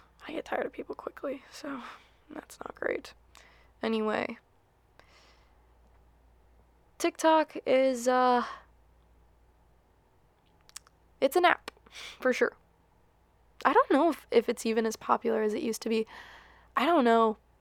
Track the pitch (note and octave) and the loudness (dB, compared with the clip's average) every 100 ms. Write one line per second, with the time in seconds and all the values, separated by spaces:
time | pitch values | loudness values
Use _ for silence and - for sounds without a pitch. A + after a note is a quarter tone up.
0 | - _ - - - - - - - - | -20 _ -14 -12 -6 -6 -6 -8 -12 -12
1 | - - C#4+ C4+ - - D4 C4+ A#3 - | -12 -10 -8 -10 -14 -16 -12 -12 -14 -18
2 | _ _ - D4+ - - - - - - | _ _ -20 -18 -18 -16 -16 -6 -4 -4
3 | - - _ - - - _ _ A3 A3+ | -8 -20 _ -20 -20 -20 _ _ -4 -2
4 | G#3+ G#3+ - A#3 _ _ _ _ _ _ | -2 -2 -4 -8 _ _ _ _ _ _
5 | - _ _ _ _ _ _ _ _ _ | -20 _ _ _ _ _ _ _ _ _
6 | _ _ _ _ _ _ _ _ _ - | _ _ _ _ _ _ _ _ _ -6
7 | E4+ - D#4+ D#4 D4+ - - C4 C4 B3 | -4 0 2 4 2 -4 0 2 2 0
8 | A#3+ B3+ B3+ B3 A#3 - - _ _ _ | 0 2 4 2 0 -8 -20 _ _ _
9 | _ _ _ _ _ _ _ _ _ _ | _ _ _ _ _ _ _ _ _ _
10 | _ _ _ _ _ _ _ - - _ | _ _ _ _ _ _ _ -20 -20 _
11 | _ _ C4+ F4+ F4 - - - - - | _ _ 0 4 4 2 -2 -20 -20 -20
12 | - - B3+ B3 - - _ _ _ _ | -18 -2 0 2 0 -2 _ _ _ _
13 | _ _ _ _ _ - B3+ D4 C#5 C#4+ | _ _ _ _ _ -4 2 4 4 4
14 | E4 C#4 - A#3 A3 A#3 A3+ A3+ A3+ A3 | 2 0 -2 0 0 -2 -2 -2 -2 -4
15 | - A#3 A3+ A3 G#3+ G#3 A#3+ A3 A3+ A3 | -2 0 0 0 -2 -2 -4 -6 -2 -2
16 | A3 - - - - - _ - C#4 E4+ | -4 -10 -20 -20 -20 -20 _ -2 2 4
17 | A#3+ A3+ A3+ A3 _ _ | 6 4 4 0 _ _